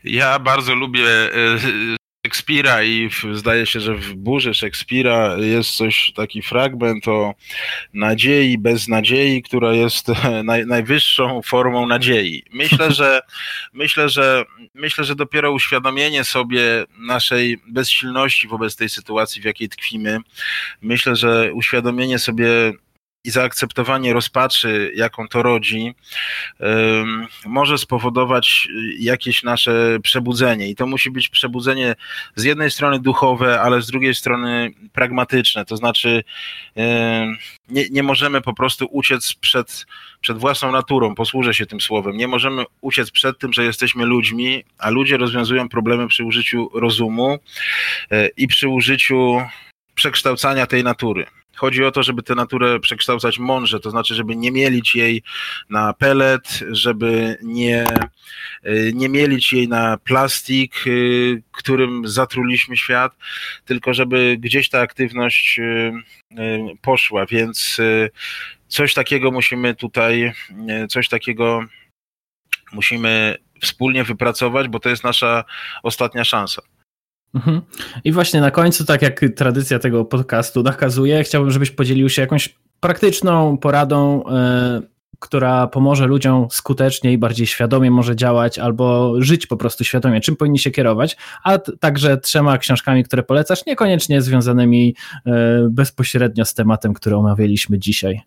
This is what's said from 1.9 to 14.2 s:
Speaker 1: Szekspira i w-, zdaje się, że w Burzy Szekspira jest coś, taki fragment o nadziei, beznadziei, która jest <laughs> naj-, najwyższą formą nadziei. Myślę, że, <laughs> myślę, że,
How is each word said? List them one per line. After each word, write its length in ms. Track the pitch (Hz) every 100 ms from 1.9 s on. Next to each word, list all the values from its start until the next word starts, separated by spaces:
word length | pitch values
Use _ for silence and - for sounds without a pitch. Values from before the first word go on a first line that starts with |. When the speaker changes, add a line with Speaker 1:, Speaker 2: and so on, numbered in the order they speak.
| 113 _ _
Speaker 1:
Szekspira 580 | 113 - - 147 135 117
i 260 | 110 113 113
w-, 280 | - 107 104
zdaje 280 | 110 117
się, 140 | 113 113
że 160 | 107
w 180 | 107 98
Burzy 400 | 95 101 139 127
Szekspira 840 | 107 104 - - 127 123 117 107 90
jest 340 | 107 117 113
coś, 400 | - 110 - -
taki 260 | - 107 107
fragment 680 | - 120 135 127 117 107 113
o 260 | 107 104 98 - - - - -
nadziei, 640 | 104 107 110 127 143 135 120
beznadziei, 840 | 110 117 107 110 104 127 139 131
która 320 | - 123 117
jest 340 | 113 117 - - 117
<laughs> 240 | 135 113 110
naj-, 160 | 117
najwyższą 760 | 113 120 113 147 - - 127 127
formą 460 | - 127 127 123 120
nadziei. 560 | 120 127 117 92 78 _
Myślę, 380 | 120 151 151 160
że, 300 | 143 139 131 - -
<laughs> 280 | - - -
myślę, 360 | 127 147 156 147
że, 360 | 143